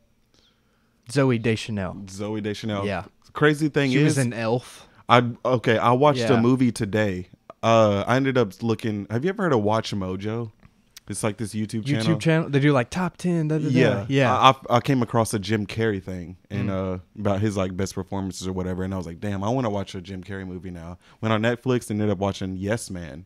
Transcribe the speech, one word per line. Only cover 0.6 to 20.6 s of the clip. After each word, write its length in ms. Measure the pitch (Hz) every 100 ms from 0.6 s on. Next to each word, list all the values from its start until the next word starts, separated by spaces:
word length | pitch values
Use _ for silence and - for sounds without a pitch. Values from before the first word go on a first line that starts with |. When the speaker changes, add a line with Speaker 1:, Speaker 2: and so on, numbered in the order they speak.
| _ _ _ _ -
Speaker 1:
Zooey 300 | 127 135 117
Deschanel. 540 | 113 110 - 104 90 85 98
Speaker 2:
Zooey 360 | 95 104 107
Deschanel. 420 | 107 104 110 101 101
Speaker 1:
Yeah. 180 | 90 - _ _
Speaker 2:
Crazy 360 | - 151 147 156
thing 220 | 143 139
Speaker 1:
She 60 | 131
Speaker 2:
is, 180 | 147 135
Speaker 1:
was 20 |
an 140 | 120
elf. 560 | 110 113 123 - - - _ -
Speaker 2:
I, 140 | 120 120 -
okay, 340 | 123 127 131 110
I 140 | 110
watched 280 | 127 147 127
a 140 | 117
Speaker 1:
Yeah. 60 | 120
Speaker 2:
movie 320 | 117 131 123
today. 560 | - 104 107 104 90 90 _ - -
Uh, 420 | 113 113 107 101 98
I 100 | 127
ended 200 | 135 127
up 260 | 104 -
looking, 440 | 117 110 113 104 95
have 140 | 117
you 60 | 175
ever 140 | 196
heard 80 | 180
of 100 | 120
Watch 300 | 104 110 -
Mojo? 580 | 104 92 95 107 117 113 - - _ _ - -
It's, 140 | 104
like, 140 | 113 101
this 180 | 107
YouTube 300 | 107 107 113
Speaker 1:
YouTube 180 | 131 147
Speaker 2:
channel. 160 | 117 156
Speaker 1:
channel? 300 | 165 160 160
They 100 | 139
do, 140 | 147
like, 180 | 135 120
top 260 | 185 180 -
ten, 300 | 175 170 151
da, 120 | 156
da, 60 |
da. 60 | 147
Speaker 2:
Yeah. 360 | 127 117 101 101
Speaker 1:
Yeah. 280 | 135 123 123
Speaker 2:
I, 140 | 127
I, 40 | - - 120
I 20 |
came 220 | - 131
across 300 | 113 117 110
a 40 | 113
Jim 260 | 95 110
Carrey 380 | 98 113 113 98
thing 340 | 92 92 85 92 _
and, 180 | 101 98
Speaker 1:
Mm. 260 | 95 95 90
Speaker 2:
uh, 20 | - 107
about 240 | 101 98
his, 160 | 110 98
like, 200 | 95 92
best 180 | 95
performances 540 | 101 90 98 95 - 92
or 40 |
whatever. 300 | 95 92 90
And 100 | 95
I 40 | 95
was 100 | 80
like, 140 | 82
"Damn, 240 | 104 98
I 40 | 101
wanna 220 | 135 113
watch 240 | 101 95
a 60 | 95
Jim 240 | 87 92
Carrey 200 | 87 98
movie 280 | 92 90